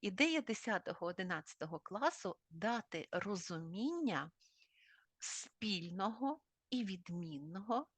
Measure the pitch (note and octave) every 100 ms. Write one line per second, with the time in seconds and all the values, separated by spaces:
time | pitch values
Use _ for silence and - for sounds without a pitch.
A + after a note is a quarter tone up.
0 | G#3 F#3+ D4+ D#4+ B3+ A3 - G3 - -
1 | E3+ F3 F#3 E3+ - - D#3+ D#3+ - F#3+
2 | C#4 - F#3+ E3 _ D#3+ G3+ A#3 - E3
3 | - F3+ F#3 G3+ - E3+ E3 F3+ B3+ E4+
4 | D4+ D#3+ D#3+ _ _ _ - _ - -
5 | _ _ - - - _ G#3+ F#3+ E3+ F3
6 | G3 A3+ C4+ D#4 _ _ _ B3+ G#3 F#3
7 | F3+ F3 E3+ D3 D3 F3+ G#3 A#3+ D#4